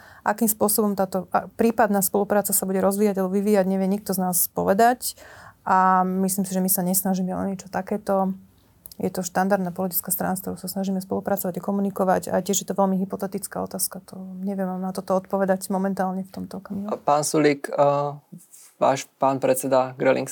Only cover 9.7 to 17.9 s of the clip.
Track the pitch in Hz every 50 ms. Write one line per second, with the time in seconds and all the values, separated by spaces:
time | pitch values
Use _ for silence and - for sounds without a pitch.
9.7 | 170 180 190 185 175 - - - 185 - 185 175 185 185 - 190 185 - - 185
10.7 | - 196 190 190 190 185 185 - 196 196 196 - 202 196 - 190 175 190 - -
11.7 | 202 202 196 202 196 - 196 185 185 185 175 - - 190 185 - 196 - - -
12.7 | 190 190 196 190 190 185 196 190 - 190 202 196 196 196 196 - - 185 185 185
13.7 | - 190 - - - 190 - - - 190 190 190 185 185 185 196 196 190 190 185
14.7 | 185 185 185 190 185 - 185 - 190 190 190 - - 196 196 190 190 190 - -
15.7 | 202 185 190 196 196 190 190 185 185 190 190 190 - 190 185 180 - 190 190 -
16.7 | 202 196 202 208 226 - - - 143 151 151 - - 156 147 147 143 139 - -
17.7 | - - 143 143